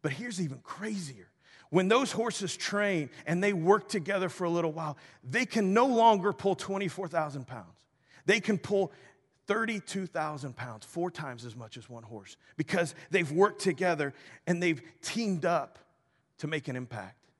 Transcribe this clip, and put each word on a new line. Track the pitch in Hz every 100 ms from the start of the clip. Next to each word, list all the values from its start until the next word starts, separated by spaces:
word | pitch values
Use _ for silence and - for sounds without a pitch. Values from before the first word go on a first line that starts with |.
But | 156
here's | 135 240 190
even | 165 131
crazier. | - - 214 208 160 120 90 _ _ - -
When | 165 185
those | 233 262
horses | 180 233 - 190 -
train | - 202 208 185 139 - -
and | 175
they | 196
work | 196 160 208 196
together | 214 160 196 185
for | -
a | 175
little | 170 165
while, | 156 160 143 - - 127
they | 214
can | 254 226 196
no | 208 262
longer | 233 226 208 185
pull | - 196
twenty-four | 190 - 196 196 - 185
thousand | 170 156 139 123
pounds. | 127 85 - _ _ _ - -
They | 220
can | 202 202
pull | - 202 180 - - _ _ _ -
thirty-two | 208 226 220 - 196 185
thousand | 170 156 151 135
pounds, | 120 123 110
four | - - 175
times | 175 151 120
as | 120 117
much | 113 -
as | 110
one | 120
horse, | 113 110 98 - _ -
because | 151 190 170 - -
they've | 185 127
worked | 156 202 208
together | 190 151 180 165 143 - - - -
and | 175
they've | 175 156 - -
teamed | - - 226 180
up | 170 165 131 - _ _ _ _ _ _
to | 151
make | 156 143
an | 127
impact. | 123 113 95 - _